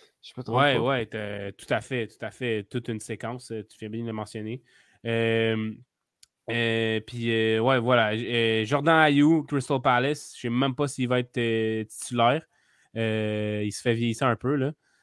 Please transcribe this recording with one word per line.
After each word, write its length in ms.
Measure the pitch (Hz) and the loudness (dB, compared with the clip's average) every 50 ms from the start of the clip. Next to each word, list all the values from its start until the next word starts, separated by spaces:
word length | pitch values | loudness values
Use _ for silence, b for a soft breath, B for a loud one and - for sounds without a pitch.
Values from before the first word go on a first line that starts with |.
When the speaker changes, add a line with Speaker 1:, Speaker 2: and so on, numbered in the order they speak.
| b b b _ - | b b b _ -20
Speaker 1:
Je 100 | - - | -16 -16
me 60 | 127 123 | -14 -8
trompe 160 | - 117 127 | -2 2 2
Speaker 2:
Ouais, 160 | 139 147 131 | 4 4 4
Speaker 1:
pas. 40 | 117 | 2
Speaker 2:
ouais, 260 | 113 131 135 127 113 | 0 0 0 -2 -4
t'as, 460 | - - 110 107 104 104 101 101 101 98 | -4 -6 -8 -8 -8 -8 -8 -8 -10 -12
tout 200 | - - - 127 | -12 -4 -2 -2
à 80 | 110 | -2
fait, 260 | - - 131 123 110 | -2 -4 -4 -4 -4
tout 180 | 104 - _ - | -6 -8 _ -12
à 60 | 104 | -12
fait. 340 | - - 127 120 113 107 101 - | -8 -6 -4 -2 -2 -4 -4 -6
Toute 180 | - 123 113 - | -8 -6 -6 -6
une 120 | 113 107 | -6 -8
séquence, 500 | - - 113 101 - 113 123 127 - - 117 | -8 -10 -10 -8 -8 -10 -10 -10 -12 -10 -10
euh, 120 | 110 104 - | -10 -10 -12
tu 100 | - - | -14 -14
fais 100 | 110 107 | -12 -10
bien 140 | 107 117 117 | -8 -8 -6
de 40 | |
le 60 | 117 110 | -6 -6
mentionner. 500 | 110 107 - - 110 107 107 117 135 b b b b b b b b - | -8 -8 -8 -10 -10 -8 -8 -10 -10 b b b b b b b b -6
Euh, 680 | 113 117 113 113 113 113 113 113 113 113 110 110 110 107 - 127 _ _ _ _ _ _ _ - _ _ _ _ - | -4 -2 0 2 2 2 2 2 2 0 0 -2 -6 -8 -10 -16 _ _ _ _ _ _ _ -20 _ _ _ _ -6
euh, 500 | 117 117 117 117 113 113 113 110 110 110 110 | -2 -2 0 0 0 0 0 0 0 -2 -4
puis, 260 | - - 120 113 117 113 | -6 -8 -4 -2 0 2
euh, 280 | 113 110 110 110 110 | 2 2 2 2 2
ouais, 180 | 113 127 135 123 | 4 4 2 2
voilà. 340 | 113 120 127 120 110 107 107 | 4 4 4 4 4 2 0
Euh, 520 | 110 120 101 120 117 113 113 110 110 110 | -2 -2 -2 0 0 2 2 2 0 0
Jordan 320 | 107 139 139 143 160 160 | 0 0 2 4 4 6
Ayew, 480 | 160 156 151 143 143 147 156 165 160 139 | 6 6 6 6 6 6 6 6 4 2
Crystal 360 | - 147 139 127 - 147 131 | 0 -4 -4 -2 0 -2 0
Palace, 540 | 127 135 123 123 127 139 151 147 - - - | 2 2 4 4 2 0 -2 -4 -8 -14 -14
je 60 | - - | -8 -6
sais 80 | 120 | -2
même 240 | 117 123 139 135 123 | 0 0 0 0 0
pas 140 | - 147 139 | -2 -2 -4
s'il 200 | - - 127 120 | -2 -4 -2 0
va 100 | 127 127 | 0 0
être, 160 | 123 123 - 123 | 0 -2 -4 -2
euh, 460 | 117 117 113 113 110 110 110 110 110 | 0 0 0 0 0 0 -2 -2 -4
titulaire. 580 | - - - - - 127 120 117 120 135 160 - _ _ _ _ _ _ _ _ _ - | -6 -10 -14 -10 -4 0 2 4 4 4 2 -2 _ _ _ _ _ _ _ _ _ -6
Euh, 680 | 113 113 110 110 110 107 107 107 107 107 107 107 104 104 | -4 -2 -2 -2 -2 -2 -2 -2 -2 -2 -4 -4 -4 -4
il 80 | 104 98 | -4 -6
se 80 | - | -2
fait 140 | - 123 117 | -2 0 0
vieillir 280 | 113 117 117 113 - 139 | 0 0 -2 -2 0 0
un 140 | 127 117 | 0 0
peu, 180 | - - 127 147 | 0 0 -2 -2
là. 180 | 143 131 143 156 - _ _ _ _ | 0 -2 -2 -4 -8 _ _ _ _